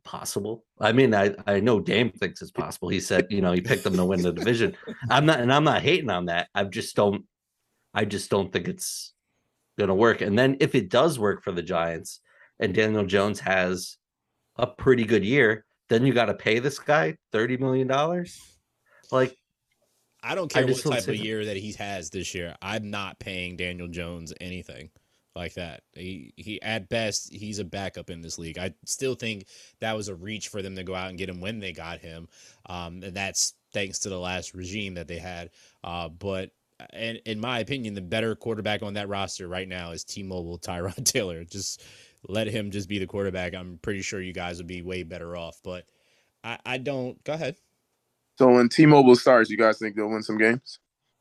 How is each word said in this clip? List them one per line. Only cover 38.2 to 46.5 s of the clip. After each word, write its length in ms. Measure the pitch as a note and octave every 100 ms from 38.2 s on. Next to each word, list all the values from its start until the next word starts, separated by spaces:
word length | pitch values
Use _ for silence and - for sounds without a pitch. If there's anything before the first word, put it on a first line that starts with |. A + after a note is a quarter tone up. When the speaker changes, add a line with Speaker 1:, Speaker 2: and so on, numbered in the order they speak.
| A2+
Speaker 2:
quarterback 480 | G#2 A#2 G#2+ G#2 G#2
on 120 | G#2
that 140 | G#2 G2+
roster 380 | G2 F#2+ - F2+
right 220 | F#2 F#2
now 240 | F2+ E2+
is 120 | E2
T-Mobile 540 | - G2+ F#2+ F#2 E2+ F2
Tyrod 460 | - F2+ F#2 -
<laughs> 60 | -
Taylor. 340 | C3+ G2 E2
Just 380 | E2+ G2 F#2+ - - - - _ -
let 200 | G2+ G#2+
him 240 | A2 G#2
just 160 | G2+ F#2
be 100 | G2+
the 80 | F#2
quarterback. 480 | G2+ G2 F#2 F2+
I'm 240 | F#2 F2+ F2
pretty 200 | - G2
sure 180 | F#2 G2+
you 120 | F#2
guys 260 | F2+ F2 F2
would 80 | F2
be 160 | F2+
way 220 | F2 F#2
better 320 | E2 F2 E2+ F2
off. 240 | E2 -
But 240 | F#2+ F2+ - _ _ _ _ _
I, 160 | A2+